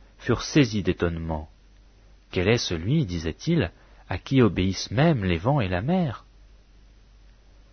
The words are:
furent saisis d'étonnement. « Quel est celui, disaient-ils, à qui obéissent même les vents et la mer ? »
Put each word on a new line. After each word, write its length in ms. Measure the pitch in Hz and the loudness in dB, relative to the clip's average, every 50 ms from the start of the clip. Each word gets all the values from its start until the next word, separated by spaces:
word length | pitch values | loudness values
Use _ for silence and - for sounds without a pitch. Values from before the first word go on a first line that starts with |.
| - - _ _ | -20 -20 _ _
furent 260 | - - 120 - - | -2 -2 -2 -2 -2
saisis 400 | - - 160 139 110 110 107 87 | 0 2 4 4 4 2 -2 -2
d'étonnement. « 680 | 95 87 - - 85 82 82 82 80 78 78 76 - - - - - - - - - - - - - - - _ _ | -2 0 0 0 -2 -2 -4 -6 -6 -6 -6 -8 -10 -18 -20 -20 -20 -20 -20 -20 -20 -20 -20 -20 -20 -20 -20 _ _
Quel 160 | - 95 90 98 | -4 0 2 2
est 100 | 117 120 | 2 2
celui, 480 | - - 90 82 80 98 143 165 143 | 0 -2 -4 -4 -2 0 0 0 0
disaient-ils, 680 | 92 87 85 78 82 78 - - 156 170 170 110 80 - - - - - - - - | -2 -4 -4 -4 -4 -6 -6 -2 0 0 2 0 0 -4 -12 -20 -20 -20 -20 -12 -10
à 80 | 92 85 | -10 -10
qui 240 | - - 139 135 | -6 0 4 4
obéissent 500 | 123 107 82 - 92 95 92 - - - | 4 4 4 2 0 0 0 -2 -6 -4
même 320 | 95 110 147 170 160 120 98 | 0 2 2 2 2 2 0
les 140 | 92 87 80 | 0 0 0
vents 220 | 82 120 147 147 | 0 0 0 0
et 80 | 110 90 | 0 -2
la 140 | 92 87 | -2 -2
mer ? » 440 | 107 139 180 190 175 139 107 - - - - - - - - - - - - - - - - - - - - - - - - - - - - - - - | -2 -2 -2 0 -2 -2 -6 -8 -14 -20 -20 -20 -20 -20 -20 -20 -20 -20 -20 -20 -20 -20 -20 -20 -20 -20 -20 -20 -20 -20 -20 -20 -20 -20 -20 -20 -20 -20